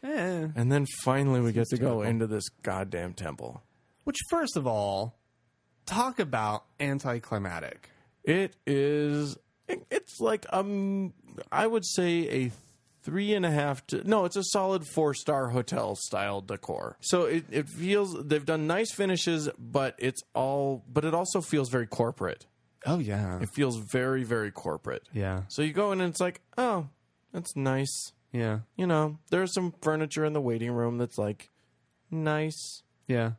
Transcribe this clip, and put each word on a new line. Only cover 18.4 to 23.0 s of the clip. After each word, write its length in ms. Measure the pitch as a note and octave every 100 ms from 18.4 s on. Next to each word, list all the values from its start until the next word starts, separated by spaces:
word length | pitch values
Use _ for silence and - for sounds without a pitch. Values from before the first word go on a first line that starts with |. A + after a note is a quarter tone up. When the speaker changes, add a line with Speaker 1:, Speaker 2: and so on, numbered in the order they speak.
Speaker 2:
done 220 | D3 D#3+ D#3
nice 260 | F3+ A3
finishes, 540 | - G3 F3+ - E3 D3 -
but 360 | A#2 C3+ C3+ -
it's 240 | B2+ B2+ -
all, 500 | - C3 C#3 C#3 C3 G#2
but 140 | B2+
it 80 | D#3
also 260 | D#3+ A#2 G3
feels 260 | E3 D#3 C3
very 160 | B2+ A#2
corporate. 600 | - A#2 - F#2 - - _ _ _ -
Speaker 1:
Oh, 120 |
yeah. 420 | E3+